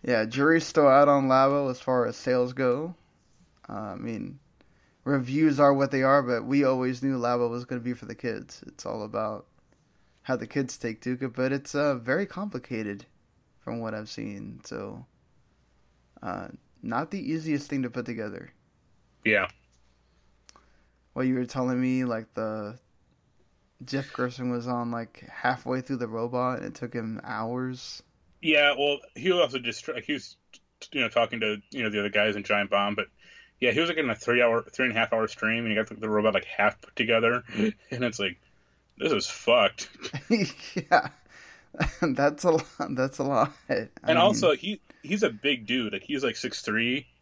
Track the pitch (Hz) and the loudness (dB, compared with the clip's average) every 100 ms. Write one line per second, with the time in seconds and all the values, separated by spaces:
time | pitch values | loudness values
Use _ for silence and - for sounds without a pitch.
0 | - 117 110 127 143 165 160 160 143 135 | 0 0 0 2 4 4 4 6 8 8
1 | 143 143 135 131 135 143 139 127 - 127 | 8 6 6 6 6 4 0 -4 0 2
2 | 113 113 - 127 123 127 131 127 165 175 | 0 -2 0 2 0 0 0 0 -4 -12
3 | _ _ _ _ _ _ - 104 107 95 | _ _ _ _ _ _ -12 -10 -8 -10
4 | 117 113 - 135 _ _ _ _ _ _ | -8 -8 -10 -14 _ _ _ _ _ _
5 | - 139 123 139 156 139 143 139 139 139 | -2 -2 0 2 2 6 6 6 2 2
6 | 135 139 123 117 110 139 135 131 127 123 | 4 4 4 -2 2 2 4 2 -2 -2
7 | 135 131 120 123 120 120 123 123 117 123 | -2 -2 0 0 0 -2 -8 -8 -6 -8
8 | 110 110 123 104 - - - - - 110 | -10 -8 -6 -6 -12 -18 -20 -12 -8 -8
9 | 107 107 107 107 - _ _ _ _ _ | -6 -4 -4 -6 -14 _ _ _ _ _
10 | _ _ - 131 127 143 131 - 120 110 | _ _ -6 -6 -2 -4 -4 -6 -8 -6
11 | 127 127 131 113 131 139 143 147 147 131 | -6 -4 -6 -2 -2 -2 -4 -2 0 -2
12 | 117 151 196 - 202 - - 117 107 101 | -2 -2 -2 -6 -8 -8 -8 -6 -6 -8
13 | - _ _ _ _ _ - 117 113 107 | -14 _ _ _ _ _ -10 -8 -8 -8
14 | 107 - 104 101 104 - - - 101 107 | -10 -10 -10 -10 -12 -14 -14 -12 -10 -12
15 | 127 _ _ _ _ _ _ _ _ _ | -18 _ _ _ _ _ _ _ _ _
16 | _ - 98 95 92 - _ _ - 113 | _ -12 -8 -8 -10 -16 _ _ -6 -4
17 | 160 196 151 160 156 147 143 139 127 123 | -4 -6 -6 -6 -2 -4 -2 -4 -4 -6
18 | 120 113 104 95 - _ _ _ _ _ | -8 -8 -8 -10 -16 _ _ _ _ _
19 | _ _ 107 104 95 _ _ _ _ _ | _ _ 2 2 2 _ _ _ _ _
20 | _ _ _ _ - - _ _ _ _ | _ _ _ _ -20 -20 _ _ _ _
21 | _ - 131 127 123 135 127 123 127 127 | _ -4 0 0 -2 -2 -2 0 0 0
22 | 127 113 110 - 110 110 104 120 _ _ | 0 -4 -6 -6 -6 -6 -10 -14 _ _
23 | _ _ _ _ _ _ _ _ 127 135 | _ _ _ _ _ _ _ _ -6 -6
24 | 131 - 123 127 123 123 120 120 120 117 | -6 -4 -4 -4 -6 -4 -4 -4 -4 -6
25 | 113 - - - 123 123 - 127 127 131 | -8 -16 -18 -4 -2 -2 -2 -4 -4 -6
26 | 117 113 120 123 127 123 - - 123 120 | -4 -4 -4 -2 -2 -2 -8 -10 -8 -8
27 | 113 110 - 107 113 123 127 127 - - | -6 -8 -8 -6 -6 -6 -6 -8 -12 -16
28 | _ _ _ _ 165 151 143 139 147 143 | _ _ _ _ 2 4 4 4 0 0
29 | - - 175 175 147 127 120 113 - 127 | -6 -4 0 2 2 0 -6 -8 -8 -8
30 | - 143 - - _ - _ _ - 147 | -6 -6 -6 -20 _ -20 _ _ -8 -2
31 | 117 120 113 117 107 107 _ 139 110 104 | 0 2 2 0 -2 -2 _ -4 -2 0
32 | 104 104 107 104 95 101 101 101 101 104 | 0 2 2 0 0 0 2 2 2 0
33 | 98 _ - - _ _ 123 113 165 160 | -6 _ -20 -20 _ _ 2 2 0 0
34 | 135 110 - 120 120 117 - - 127 113 | -2 -2 0 4 4 2 -2 -2 0 0
35 | 113 113 110 - 110 113 117 107 107 101 | 0 0 -2 -2 -2 -2 0 -2 -2 -6
36 | 110 107 107 95 - - 104 - - - | 0 2 4 2 -2 0 0 0 -14 -4
37 | 110 113 117 123 - - 220 - _ 123 | 2 4 4 2 -4 -2 -2 -2 _ -4
38 | 123 107 98 87 _ _ _ _ _ _ | -4 -2 -4 -6 _ _ _ _ _ _
39 | 160 143 - - - 120 101 - - - | 0 0 -2 -4 4 4 4 0 -14 -12
40 | - 135 - 233 - - - - - 175 | -12 -12 0 0 0 -4 -10 -10 2 2
41 | - - _ - - - _ - 160 - | 2 -14 _ -20 -20 -20 _ -4 -4 0
42 | 160 131 143 147 180 160 - - 92 131 | -2 2 2 2 2 2 0 -8 -6 -2
43 | 131 - 135 131 120 - - 110 - - | -2 -2 0 2 2 -2 -4 -2 -2 -2
44 | - 160 185 - 180 143 180 208 _ - | 4 8 6 6 4 4 0 -8 _ -20
45 | 143 202 196 110 139 131 107 127 107 101 | -4 0 0 0 0 0 0 -2 0 -4
46 | - 143 127 - 120 - - 107 117 135 | -4 -2 -2 -2 -8 -6 -2 0 0 -2
47 | - _ | -6 _